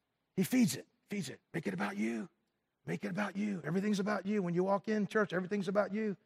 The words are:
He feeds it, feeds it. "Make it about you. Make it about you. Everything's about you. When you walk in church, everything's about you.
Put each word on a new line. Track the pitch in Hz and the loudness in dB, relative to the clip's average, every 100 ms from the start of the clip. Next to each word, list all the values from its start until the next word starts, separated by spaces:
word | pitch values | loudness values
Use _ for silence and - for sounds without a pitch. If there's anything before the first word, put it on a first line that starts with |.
| _ _ _ - | _ _ _ -2
He | |
feeds | 185 254 214 - | 2 6 4 2
it, | - _ - | -8 _ -8
feeds | 202 139 | -6 -6
it. | - _ | -10 _
"Make | - 185 | -6 -4
it | |
about | 185 202 202 | -2 -2 0
you. | 220 233 196 _ _ _ _ _ - | -2 -2 -6 _ _ _ _ _ -6
Make | 170 | -4
it | - | -4
about | 180 208 185 | -2 -2 -2
you. | 208 190 147 | -2 -2 -2
Everything's | 175 208 196 | 0 0 0
about | 202 208 | 0 -2
you. | 185 208 | 0 -2
When | 175 | 0
you | 170 | 2
walk | 190 196 - | 2 2 2
in | 214 202 | 0 2
church, | 220 208 | 2 2
everything's | 170 180 208 185 | 0 -2 -2 0
about | 196 196 | 2 2
you. | 202 220 190 | 0 -2 -4